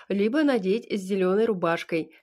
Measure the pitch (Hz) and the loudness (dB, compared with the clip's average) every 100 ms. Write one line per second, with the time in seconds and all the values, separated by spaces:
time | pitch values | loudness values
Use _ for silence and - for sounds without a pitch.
0 | - 196 214 285 294 247 185 226 - 208 | -6 0 0 2 2 2 0 -2 -2 -8
1 | 185 196 185 196 226 190 170 170 - 165 | -4 0 2 2 2 0 0 -2 -2 -4
2 | 160 - | -4 -12